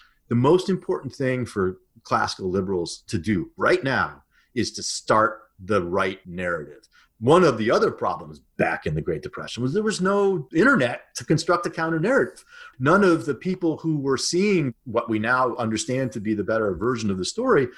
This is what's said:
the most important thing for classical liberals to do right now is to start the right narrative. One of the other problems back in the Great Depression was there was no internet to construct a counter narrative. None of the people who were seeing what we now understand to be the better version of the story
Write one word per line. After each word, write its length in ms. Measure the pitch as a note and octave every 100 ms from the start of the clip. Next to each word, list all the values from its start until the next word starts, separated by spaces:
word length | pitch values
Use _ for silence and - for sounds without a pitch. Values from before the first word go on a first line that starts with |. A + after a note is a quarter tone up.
| _ _ -
the 60 |
most 340 | A#2+ C3 F3+ F#3
important 460 | F#3 - F3+ C3
thing 320 | - C3 B2+ A#2
for 320 | - F#2 F#2 _ _
classical 480 | - A2+ G#2+ - F#2+
liberals 540 | F#2 F#2+ F#2+ E2 - -
to 120 | G#2
do 320 | D#2+ F#2+ - -
right 280 | A2+ F3+
now 380 | C3+ A#2+ D#2+ C#2+ _ _ _
is 180 | B2 G2+
to 100 | -
start 580 | - - - A2+ A2 - - -
the 200 | F#2 G#2
right 360 | F2 F#2+ F#2+ F#2+ F2+
narrative. 560 | F2 F2+ E2+ D2 C#2+ _ _ _ -
One 180 | A2+ E3+
of 140 | E3+ A2+
the 140 | A2
other 200 | A#2 G#2
problems 520 | - G#2 F2 D#2 D2+ _ -
back 260 | E2 D#2+
in 100 | -
the 60 | D#2
Great 220 | D#2 D#2+
Depression 400 | - - D2+ -
was 100 | B2+
there 100 | F3
was 200 | G#3+ F3
no 440 | F#3 G3+ G3 F#3 -
internet 600 | D#3+ C4+ C4 A#2+ - -
to 100 | -
construct 400 | - D3+ - F3
a 60 | F3
counter 280 | E3+ E3 E3
narrative. 460 | F3+ C4 C3+ - - - - -
None 240 | C3 F#3+
of 220 | G3 D#3+
the 100 | C3
people 440 | C3 F#3 F#3 E3 D3+
who 180 | E3 D3+
were 200 | C#3 C3
seeing 560 | - F3 G#3 F#3+ C#3 -
what 240 | - A2+ A2+
we 100 | A2
now 380 | A2 B2+ B2+ A#2
understand 560 | A2+ A2 - B2+ C3
to 80 | A#2+
be 140 | G2+
the 100 | G#2
better 300 | G2 A2+ G#2+
version 360 | F2 A2+ B2 G#2+
of 60 | F#2+
the 80 |
story 440 | F2+ - C4 F#3 B2